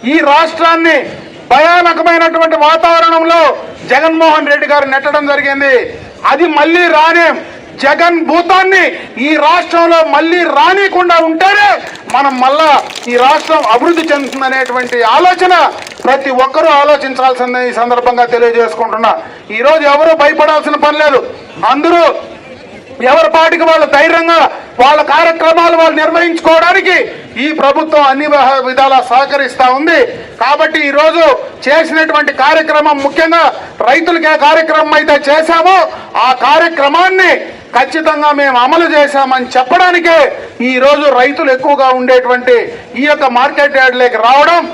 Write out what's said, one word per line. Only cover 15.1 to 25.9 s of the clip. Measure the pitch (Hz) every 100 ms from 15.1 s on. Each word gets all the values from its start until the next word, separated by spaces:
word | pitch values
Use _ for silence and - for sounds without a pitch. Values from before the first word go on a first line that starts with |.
| 269 359 359 370 359 262 - - -
ప్రతి | - 277 277
ఒక్కరూ | 254 269 285 320
ఆలోచించాల్సిందే." | 285 294 285 277 254 262 254 247 247 247
ఈ |
సందర్భంగా | 220 240 247 247 240 240
తెలియజేసుకుంటున్నా. | 240 233 233 226 220 226 214 226 175 - - -
ఈరోజు | 214 262 320 285
ఎవరూ | 285 320 320
భయపడాల్సిన | 285 320 302 302 294 302
పని | 294 294
లేదు. | 302 254 - - - - 202
అందరూ | 277 330 349 320 - - - - - - - - - 247
ఎవరి | 311 320
పాటికి | 320 320 330
వాళ్ళు | 330 320 302
ధైర్యంగా | 285 320 330 330 330 277 - - -
వాళ్ళ | 262 302
కార్యక్రమాలు | 302 285 330 330 320 330 339 330
వాళ్ళు | 320